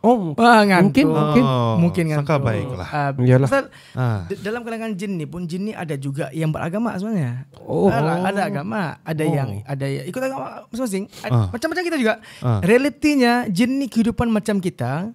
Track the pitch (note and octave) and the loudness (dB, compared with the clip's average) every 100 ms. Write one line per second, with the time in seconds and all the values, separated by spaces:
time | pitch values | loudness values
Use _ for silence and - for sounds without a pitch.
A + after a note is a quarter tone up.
0 | G#3+ A#3+ E3+ C#3+ A#3 A3+ G3+ F3+ F#3+ C4 | 4 2 0 2 6 6 6 6 6 4
1 | C#4 D#3+ D3+ A#3+ A#3+ B2 A#2 A2 E3+ F3+ | 4 2 4 4 4 2 2 4 2 2
2 | D#3+ D3+ C#3+ D3+ B2+ G#2+ F#2+ F2+ F2 D3 | 0 0 0 0 2 -2 -4 -6 -6 -2
3 | C#3+ C#3 B2 B2+ C3+ C#4 - - - - | -2 2 4 6 4 0 -2 -16 -14 -4
4 | B2 G#2 E2+ G3 G3+ A#3+ A#3 A3+ A3+ F#3+ | -2 -2 -4 -8 -6 -6 -6 -8 -6 -6
5 | G#3 F3+ C#3+ E3+ F3 F#3 G#3 - E3 C#3+ | -6 -6 -6 -8 -8 -6 -8 -8 -8 -6
6 | C#3 C#3 D3+ D#3+ D#3+ D3+ D#3+ G3 A#3 F#3 | -6 -6 -6 -4 -2 -2 -4 -4 -4 -4
7 | G#3+ G#3 B2+ A#2+ C#3 - - - F#3+ C#3 | -4 -2 -4 -6 -12 -18 -6 2 2 2
8 | D#3 F3 F#3 G3+ F3 G3+ G3 A3 E3 - | 0 0 -2 -2 -2 -4 -4 -4 -4 -6
9 | - D#3 D#3+ D3 B2 G2+ G#2 C#3 C#3 C#3 | -8 -2 0 0 -2 -6 -8 -6 -4 -6
10 | C3+ F3+ C4 C4 C4 - - A3+ B3+ F#3+ | -8 -6 -6 -6 -12 -14 -12 -6 -4 -4
11 | G3+ - - B2 G2 A#3 D#4+ E4 F4 D#4+ | -8 -12 -2 0 0 -2 -4 -2 -2 0
12 | A3 G#3+ - - B2 G#2+ F3 A#3+ C#4+ C#4+ | 0 -2 -8 -6 -2 0 4 4 2 0
13 | D4+ D4 A#3+ A#3+ A#3+ F3 A#3+ C4+ C4+ A#3 | 0 4 4 2 0 0 0 0 -2 0
14 | A3+ - A#3 A3 A3+ G3+ F3+ - A#2+ C#3+ | 0 0 0 0 0 -2 -2 -4 -4 -4
15 | G#3 | -6